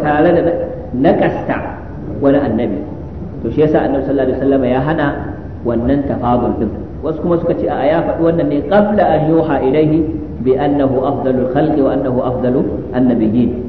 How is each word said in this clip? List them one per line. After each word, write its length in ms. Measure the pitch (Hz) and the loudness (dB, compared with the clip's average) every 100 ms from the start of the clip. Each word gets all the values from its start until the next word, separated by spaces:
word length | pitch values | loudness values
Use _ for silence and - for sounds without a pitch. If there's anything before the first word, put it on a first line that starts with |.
tare 260 | 151 147 170 | 0 2 4
da 80 | 170 | 4
na-, 160 | 170 - - - - 123 | 2 0 -4 -8 -6 0
nakasta 580 | 160 208 160 - - 113 - - - - - - | 2 2 0 -2 -4 -4 -6 -10 -12 -12 -10 -2
wani 200 | 139 139 | 2 2
annabi. 360 | 120 110 110 95 - - - - - - 113 | 2 0 -2 -4 -8 -10 -12 -12 -12 -8 -4
To 0 | |
shi 80 | 143 | 0
yasa 240 | 151 156 247 | 2 2 2
Annabi 160 | 277 | 0
sallallahu 240 | 143 139 127 | 0 0 0
alaihi 120 | 123 | 0
wasallam 200 | 135 135 123 | 2 2 2
ya 140 | 131 | 0
hana 240 | 143 160 143 - - - - - | 0 0 -2 -2 -8 -10 -12 -6
wannan 380 | 120 117 123 143 135 | -2 0 2 0 0
tafadul 480 | 117 123 120 110 98 | -2 0 0 0 -2
din. 120 | 107 - - - 143 | -2 -4 -10 -8 -6
Wasu 160 | 156 | -4
kuma 160 | 170 170 | -2 0
suka 160 | 170 | 0
ce 160 | - - | -2 -2
a'a 160 | 113 139 | 0 0
ya 120 | 165 | 0
faɗi 160 | - - | 0 0
wannan 320 | 165 165 143 | 0 2 0
ne 80 | 143 139 | 0 2
qabla 380 | 202 208 208 156 | 2 4 2 2
an 60 | 156 151 | 2 2
yuha 320 | 165 160 135 | 2 2 0
ilaihi 360 | 127 151 156 156 156 - - - | 2 2 4 2 0 -4 -8 -4
bi 160 | 120 131 | 0 2
annahu 480 | 147 143 135 127 143 | 2 2 2 2 0
afdalul 480 | 127 127 123 120 | 0 0 0 0
khalqi 240 | 135 156 151 | 0 2 2
wa 160 | 135 | 2
annahu 240 | 131 135 123 | 2 0 0
afdalu 480 | 127 120 123 135 196 - - | -2 -2 0 0 0 -4 -4
annabiyyin. 720 | 123 127 110 107 120 113 - | 0 2 4 2 2 2 0